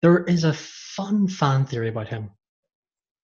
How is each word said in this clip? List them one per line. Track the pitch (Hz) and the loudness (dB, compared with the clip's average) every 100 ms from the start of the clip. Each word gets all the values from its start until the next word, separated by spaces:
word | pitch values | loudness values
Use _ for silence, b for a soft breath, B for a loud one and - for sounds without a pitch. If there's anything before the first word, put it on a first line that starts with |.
There | 170 175 | 4 4
is | 180 175 | 4 2
a | 160 | 2
fun | 143 - - - - 196 208 196 | -2 -6 -18 -14 -8 -2 0 0
fan | 190 147 135 135 | 0 2 2 0
theory | 120 113 | -2 -4
about | 110 107 | -4 -6
him | 113 107 - _ _ _ _ _ _ _ _ | -8 -10 -16 _ _ _ _ _ _ _ _